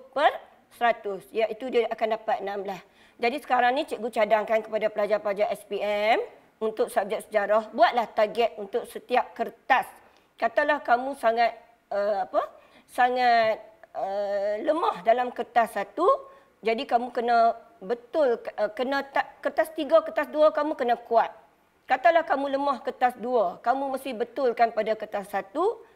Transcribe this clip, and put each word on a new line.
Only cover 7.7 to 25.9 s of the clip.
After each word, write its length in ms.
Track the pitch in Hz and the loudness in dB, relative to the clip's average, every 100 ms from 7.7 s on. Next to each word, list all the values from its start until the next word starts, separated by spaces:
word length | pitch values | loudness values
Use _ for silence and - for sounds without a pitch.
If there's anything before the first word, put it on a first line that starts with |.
buatlah 320 | 233 339 240 214 | 2 2 2 -2
target 480 | - 214 226 226 - | 0 0 0 -2 -2
untuk 240 | 196 240 - | -6 -6 -6
setiap 480 | - - 233 - | -14 -2 -2 -2
kertas. 560 | - 226 - - 247 190 - _ _ _ - | -6 -8 -4 2 2 2 -10 _ _ _ -4
Katalah 480 | 233 311 294 294 - | -2 0 2 0 2
kamu 320 | 240 269 277 | 0 0 -2
sangat, 400 | 226 233 233 - - _ - | 0 2 0 -2 -18 _ -8
eh, 320 | 202 202 196 | -4 -2 -2
apa, 200 | 185 302 480 - _ - _ | -2 -2 -4 -8 _ -20 _
sangat, 720 | - 247 247 247 233 220 208 - - - - | 2 2 4 4 4 4 0 -6 -20 -14 -8
eh, 640 | 190 196 202 202 202 214 | -6 -4 -4 -2 -2 -2
lemah 400 | 285 311 440 185 | -2 0 0 0
dalam 320 | 202 240 247 | 2 2 0
kertas 400 | 240 233 240 214 | -4 -2 2 2
satu, 320 | 202 196 - 370 539 - - _ _ | -2 -6 2 2 2 -2 -20 _ _
jadi 240 | 214 226 277 | -2 -2 0
kamu 240 | 240 247 | -2 -2
kena 480 | 247 240 233 226 226 - - | -2 2 4 4 0 -10 -12
betul, 560 | 190 240 - 330 269 220 | -6 -6 -4 0 2 0
eh, 320 | - - 208 214 | -4 -4 -4 -2
kena 240 | 254 277 | -4 -4
ta-, 320 | 269 - - - | -4 -4 -4 -4
kertas 320 | 277 320 330 | -6 -2 -2
tiga, 320 | 330 277 320 311 | -2 4 4 4
kertas 240 | 311 254 | -4 -2
dua 240 | 294 302 | 4 4
kamu 240 | 302 294 302 | 4 -2 -2
kena 160 | 240 | 0
kuat. 400 | 233 - 226 180 - _ _ _ _ - | -2 2 2 2 -4 _ _ _ _ -4
Katalah 400 | 269 339 330 320 | 2 4 4 2
kamu 240 | 269 277 | -2 -2
lemah 320 | 269 285 240 | -2 -2 -4
kertas 320 | 254 - 247 240 | -6 0 -2 0
dua, 480 | 240 247 185 - | -2 0 0 -2
kamu 320 | 233 269 277 262 | -2 0 -2 -6
mesti 160 | 269 | -6
betulkan 640 | 220 233 - 254 226 233 226 | -6 -6 -2 0 2 2 0
pada 160 | 214 | -2
kertas 400 | 214 202 202 190 | -4 -6 -8 -6
satu 480 | 196 190 285 392 466 - | -6 -4 -2 -2 -2 -12